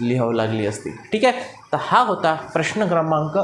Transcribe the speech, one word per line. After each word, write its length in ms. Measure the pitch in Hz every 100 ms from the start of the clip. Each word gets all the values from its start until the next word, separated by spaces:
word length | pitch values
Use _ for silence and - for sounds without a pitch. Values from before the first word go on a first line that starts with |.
लिहावी 360 | 120 127 117 117
लागली 280 | 110 110 104
असती. 240 | 107 - - -
ठीक 140 | 214 247
आहे, 160 | 240 - - -
तर 60 | -
हा 240 | - 208
होता 300 | 233 185 165 156 -
प्रश्न 340 | 160 151 214 202
क्रमांक 520 | 170 160 156 156 190